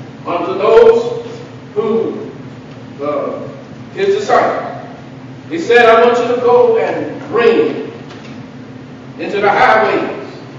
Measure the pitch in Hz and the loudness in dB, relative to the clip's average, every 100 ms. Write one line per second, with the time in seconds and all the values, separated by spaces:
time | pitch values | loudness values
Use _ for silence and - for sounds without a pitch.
0 | - - - - - 381 - 453 453 453 | -18 -14 -6 -4 -4 0 6 8 8 6
1 | - - - - - - - 208 220 226 | 0 -6 -10 -14 -16 -18 -8 -4 0 0
2 | - - - - - - - - - 135 | -2 -6 -10 -14 -16 -18 -18 -18 -16 -8
3 | 147 143 127 - 127 - - - - 185 | -4 -2 -4 -8 -12 -14 -18 -18 -14 -2
4 | 196 196 - - - - - - - - | 0 0 2 2 2 -2 -8 -12 -14 -16
5 | - - - - - 165 - 240 226 226 | -18 -18 -18 -18 -8 -6 4 6 8 6
6 | 240 - 247 - 240 247 233 226 - - | 6 4 0 0 4 6 6 4 0 -4
7 | - - - - 233 - - - - - | -6 -8 -4 2 4 4 0 -2 -8 -12
8 | - - - - - - - - - - | -16 -16 -16 -16 -16 -18 -16 -16 -16 -18
9 | - - 185 202 202 202 - 220 202 - | -16 -10 -6 0 2 4 4 4 2 0
10 | - - - - - | -2 -8 -12 -16 -16